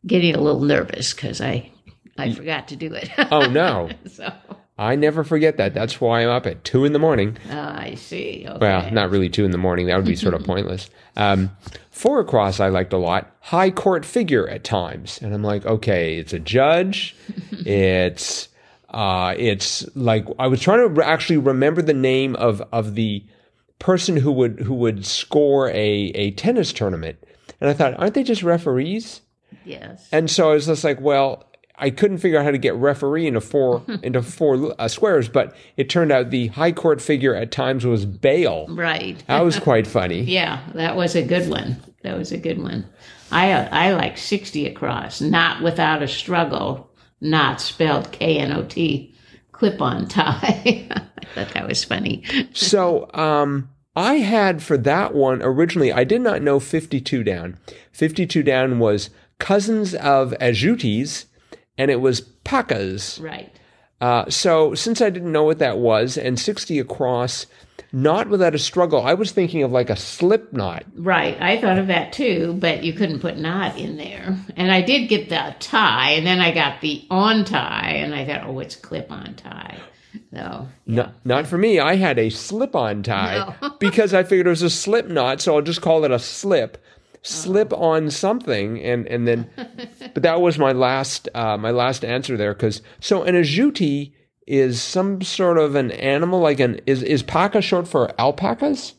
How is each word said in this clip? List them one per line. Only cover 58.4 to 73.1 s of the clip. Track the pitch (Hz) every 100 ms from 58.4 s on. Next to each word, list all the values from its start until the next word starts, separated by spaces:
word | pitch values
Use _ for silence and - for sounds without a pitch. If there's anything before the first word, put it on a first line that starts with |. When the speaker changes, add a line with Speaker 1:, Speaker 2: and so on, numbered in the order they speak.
Speaker 2:
down | 139 131 131 120
was | 113 104 - _ _ _
cousins | - 202 202 220 196
of | 175 143 139 131 -
Ajoutis, | 123 110 156 240 131 104 143 - - _ _ - _ -
and | 139
it | 123
was | 131 117
Pacas. | - _ - 269 - 117 98 95 95 -
Speaker 1:
Right. | 160 - - _ _ _ _ _
Speaker 2:
Uh, | 123 120 -
so | - 196 160 151
since | 151 220 233
I | 220
didn't | 180 175
know | 156
what | 156 156
that | 135 101
was, | 120 110 127 135
and | 127 123
sixty | - 202 - 151
across, | 120 - 127 123 123 - - _ - - -
not | 131 143 180 202
without | 202 175
a | 151
struggle, | - 180 175 147
I | 123
was | 165 208
thinking | - 170 165
of, | 135
like, | 123 123
a |
slip | 101 - - 175 220 -
knot. | - 95 85 - -
Speaker 1:
Right. | 170 175 - -
I | - 226
thought | 214 185
of | 190
that | 170 160
too, | - 254 170 170 175
but | 175 -
you | -
couldn't | 160 196